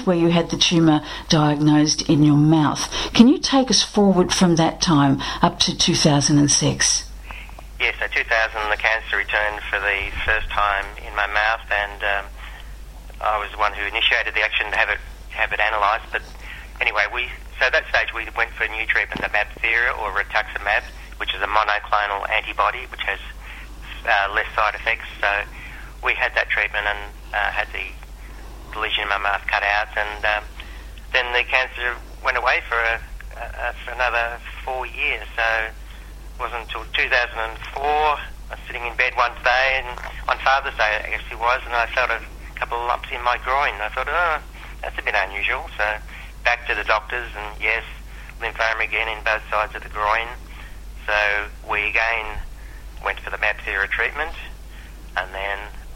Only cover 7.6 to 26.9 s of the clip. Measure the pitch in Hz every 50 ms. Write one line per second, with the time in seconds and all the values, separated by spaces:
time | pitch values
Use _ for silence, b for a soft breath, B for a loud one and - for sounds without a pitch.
7.6 | - - - - 123 117 107 - 110 101 - 147 127 - 120 113 113 110 113 110
8.6 | 107 107 107 - - 113 110 110 - - 104 101 101 - 104 104 104 104 104 104
9.6 | - - - 101 98 101 101 98 98 101 - - - - 110 110 107 - - 104
10.6 | 104 104 101 98 98 101 101 - - 113 104 104 101 101 104 104 107 110 113 113
11.6 | - - 104 101 104 101 104 101 107 101 101 101 98 - - B B B B B
12.6 | B B B B B - - - - - - - - 107 107 104 104 101 101 104
13.6 | 104 104 101 101 101 101 101 113 113 - 127 117 110 110 104 107 107 110 - -
14.6 | 110 104 98 107 113 101 104 98 - - - - - - - - 110 107 104 101
15.6 | 107 107 110 107 101 101 107 117 - - - 107 - - - B B B B B
16.6 | B B B - 123 120 104 107 104 104 117 123 123 123 - - - - - -
17.6 | 131 127 143 156 - - - 120 110 110 - 117 110 110 - 117 113 113 - -
18.6 | 113 107 107 110 110 110 - 113 104 - 110 98 101 98 - 104 104 - - -
19.6 | - 113 113 117 120 127 135 - 110 101 95 101 101 - - 110 107 - - -
20.6 | 101 101 107 120 - - B B B B B - 104 - - 95 101 98 104 107
21.6 | 107 104 104 104 - - 107 104 104 101 101 98 - - 110 110 - - 101 -
22.6 | 101 104 107 123 127 - - - - 104 98 - - - - B B B B B
23.6 | B B B - - - - - - 120 110 101 98 98 104 110 107 - - 113
24.6 | 110 104 101 101 - 113 113 113 - - - - - 101 101 104 104 - B B
25.6 | B B B B B B B B - 127 113 101 127 117 - 113 - - - 110
26.6 | 104 104 - 104 104 104